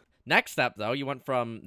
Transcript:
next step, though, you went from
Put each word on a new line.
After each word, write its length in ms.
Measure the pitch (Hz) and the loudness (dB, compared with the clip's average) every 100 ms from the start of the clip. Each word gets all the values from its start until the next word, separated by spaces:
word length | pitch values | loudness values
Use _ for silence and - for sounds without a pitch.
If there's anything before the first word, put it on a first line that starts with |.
| _ _ | _ _
next 280 | 120 185 - | 2 2 2
step, 220 | - 123 - | 0 0 0
though, 160 | 107 | -4
you 120 | 139 139 | -2 -4
went 180 | 131 | -6
from 360 | - 127 117 113 | 0 0 0 -6